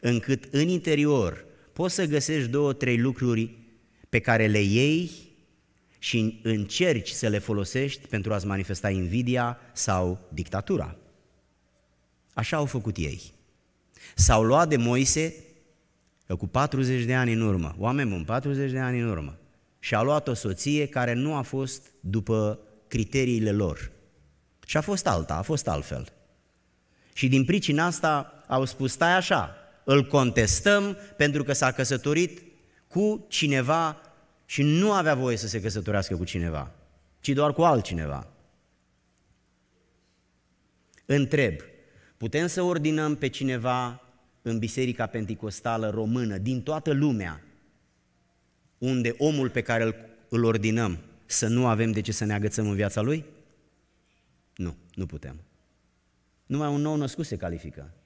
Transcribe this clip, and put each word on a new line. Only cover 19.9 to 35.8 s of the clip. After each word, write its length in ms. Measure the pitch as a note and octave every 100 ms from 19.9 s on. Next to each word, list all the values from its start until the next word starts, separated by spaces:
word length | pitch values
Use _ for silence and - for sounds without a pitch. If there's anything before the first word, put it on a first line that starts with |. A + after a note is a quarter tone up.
| G#2+
luat 260 | B2 D3+ C#3+
o 60 |
soție 520 | A#2 G#2+ F#2 C#3+ D3 C#3+
care 260 | C3 A#2+
nu 220 | A#2+ C#3+
a 80 | D3+
fost 480 | A#2+ C3+ C3 - - _
după 580 | F2+ G#2+ G#2 A2 G#2+ A2 - - _
criteriile 640 | A2+ G#2+ C3+ B2+ A#2 G#2+
lor. 380 | G2+ F#2+ D2+ - - _ _ _ _ _ _ -
Și 100 | D3+
a 40 |
fost 260 | D3+ G3 -
alta, 280 | F#2 D#2+
a 80 | D#2
fost 260 | G2+ D#3 -
altfel. 440 | D2 - C2 B1 _ _ _ _ _ _ _ _ _ _
Și 140 | - C3
din 160 | C3+
pricina 420 | B2+ G3 - D3 F3
asta 580 | E3+ D#3+ D3 C#3 - -
au 180 | C3
spus, 280 | C3 - C3
„Stai 240 | - E3 F3+
așa, 400 | F3 E3 F2 - - _
îl 220 | - C#3 C#3
contestăm 920 | C#3+ B2+ A#2+ G#2+ - G3+ G3+ G3+ F#3+ - -
pentru 280 | D3 D3
că 80 | C3+
s-a 200 | C3+ C3
căsătorit 720 | C3 C3 C3 C#3+ D#3 F3 - - _ _ _ _
cu 380 | F3 G#3+ G#3+ -
cineva 720 | - D#3 C3+ B2 D#3+ D#3+ D3+ - _ _ _ _
și 160 | -
nu 300 | C#3+ D#3 G#3
avea 220 | G3+ D#3
voie 220 | C#3 B2+ A2+
să 120 | G#2
se 120 | A2
căsătorească 560 | G2+ G2+